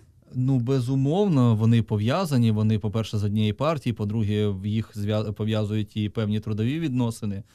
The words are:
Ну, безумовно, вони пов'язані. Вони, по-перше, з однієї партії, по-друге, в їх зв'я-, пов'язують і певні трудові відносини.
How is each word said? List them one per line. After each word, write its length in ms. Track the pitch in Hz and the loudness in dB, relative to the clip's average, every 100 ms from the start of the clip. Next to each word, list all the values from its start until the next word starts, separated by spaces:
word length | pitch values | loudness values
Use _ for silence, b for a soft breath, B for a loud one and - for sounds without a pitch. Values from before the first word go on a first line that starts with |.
| - _ - | -12 _ -10
Ну, 260 | 127 127 135 | -2 0 2
безумовно, 960 | 117 135 120 135 139 175 208 143 123 107 | 2 0 0 0 2 2 2 4 4 4
вони 260 | 113 117 | 4 4
пов'язані. 680 | - 107 107 160 185 131 117 | 2 0 0 0 0 2 2
Вони, 280 | 107 107 110 | 2 2 0
по-перше, 380 | 107 113 107 107 | 0 -4 -2 -2
з 60 | |
однієї 300 | 104 104 107 | 0 0 0
партії, 400 | 104 143 156 127 | 0 0 0 -2
по-друге, 540 | 110 104 113 104 107 104 | -4 -2 -2 0 0 0
в 180 | 95 104 | -2 -2
їх 260 | 110 107 107 | -4 -4 -6
зв'я-, 360 | 101 107 110 | -2 -2 -2
пов'язують 640 | 104 107 110 104 107 104 107 | -4 -2 -2 -2 -2 -4 -4
і 120 | 104 | -4
певні 300 | 117 107 107 | -2 -2 -2
трудові 400 | 110 107 117 156 | -2 -2 -2 -2
відносини. 640 | 160 127 117 113 110 98 - | -2 0 -2 -2 -6 -8 -10